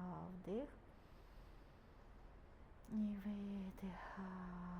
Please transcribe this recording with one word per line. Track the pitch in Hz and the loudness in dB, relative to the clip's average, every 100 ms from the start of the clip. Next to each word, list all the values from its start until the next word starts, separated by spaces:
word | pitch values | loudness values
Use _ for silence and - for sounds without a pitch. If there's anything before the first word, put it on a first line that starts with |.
| 180 160 170 | 4 2 0
вдих. | 180 175 214 285 - - - - - - - - - - - - - - - - - - - - - - | 0 4 6 4 -2 -10 -12 -10 -10 -10 -10 -8 -10 -10 -12 -12 -12 -10 -10 -10 -10 -12 -10 -10 -10 2
І | 220 | 6
видих. | 208 202 202 202 202 202 190 - 190 180 - - | 6 6 2 2 2 2 0 0 -2 0 -2 -2
А, | 190 185 180 180 180 | 0 0 0 0 0